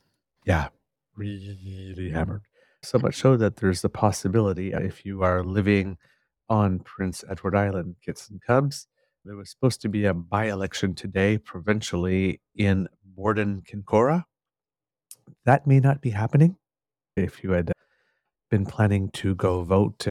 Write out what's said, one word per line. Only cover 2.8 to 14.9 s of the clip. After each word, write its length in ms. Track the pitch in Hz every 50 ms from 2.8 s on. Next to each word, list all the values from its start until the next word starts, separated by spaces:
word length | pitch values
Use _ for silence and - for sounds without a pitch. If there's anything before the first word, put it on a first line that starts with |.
| -
So 160 | - - 120
much 180 | 123 - -
so 200 | - - 135 131 117
that 180 | 110 101 -
there's 240 | - 110 95 90 -
the 80 | - -
possibility, 840 | - - - 104 98 - - 98 92 117 107 98 92 90 92 95 -
uh, 60 | -
if 260 | - 95 - - _
you 160 | 98 98 95 95
are 200 | 90 90 90 90
living 540 | 92 95 104 95 101 101 98 95 98 92 - _ _ _ _ _ _ _ _ _ -
on 300 | 113 107 104 98 92 90
Prince 440 | - - - - 95 92 87 - - -
Edward 240 | 95 - - 95 85
Island, 400 | 101 101 101 98 92 82 87 87 - _
kits 260 | - - - - -
and 140 | 101 90 -
cubs, 460 | - 120 131 143 139 139 - - _ _ _ _ _ _ _ _
there 120 | 98 104
was 120 | 101 98 -
supposed 300 | - _ - 127 - - -
to 60 | 110
be 160 | 101 104 104
a 80 | 98 90
by-election 840 | 87 85 82 101 104 110 110 101 95 98 92 - - - 98 87
today, 440 | - - 101 90 95 95 101 107 104
provincially, 1040 | - - - 92 82 107 104 107 104 - - 87 87 92 92 95 95 92 - - _ _ _
in 340 | - 104 98 98 95 90 - - _ _
Borden, 600 | 95 92 92 95 107 107 107 104 101 98 95 87
Kinkora. 600 | - - 101 98 - - 107 120 135 160 180 170 - _ _ _ _ _ _ _ _ _ _ _ _